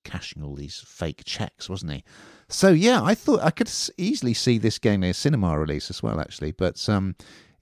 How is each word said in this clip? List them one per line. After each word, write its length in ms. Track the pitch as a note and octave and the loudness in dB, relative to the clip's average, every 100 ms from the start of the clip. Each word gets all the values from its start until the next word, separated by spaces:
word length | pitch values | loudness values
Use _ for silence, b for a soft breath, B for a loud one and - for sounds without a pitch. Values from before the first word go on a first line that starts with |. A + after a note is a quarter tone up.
cashing 400 | - D#2 - D2 | -12 -12 -12 -12
all 120 | D2 C#2+ | -10 -10
these 280 | C#2+ - - | -12 -14 -16
fake 360 | - E2 - | -8 -8 -8
checks, 460 | - - G#2+ - - | -10 -8 -8 -10 -10
wasn't 240 | G2 E2+ | -8 -8
he? 100 | C#2 B B B B - | -10 B B B B -12
So 220 | - G3 | 2 6
yeah, 300 | E3 A3 B3 | 6 6 4
I 140 | A2 G#3+ | 4 2
thought 240 | - B3 | 2 2
I 120 | D#3 | 2
could 180 | - A3+ | 0 -2
s-, 220 | - - - | -4 -6 -4
easily 360 | F3+ C#4+ B2+ | -4 -2 -2
see 240 | A2+ - A#2 | 0 2 2
this 200 | A2 - | 2 2
getting 280 | A2+ G2+ F2+ | 2 2 2
a 80 | |
cinema 440 | F2 C#3+ C#3 F2+ D2+ | 0 2 2 2 2
release 320 | D2+ D2 - | 0 -4 -6
as 140 | - | -6
well, 160 | - D#2+ | -4 -4
actually. 320 | - - D2+ | -6 -6 -6
But, 380 | - F#2 - - | -2 -2 -2 0
um, 260 | G#2 F#2+ - B B B B | 0 0 -6 B B B B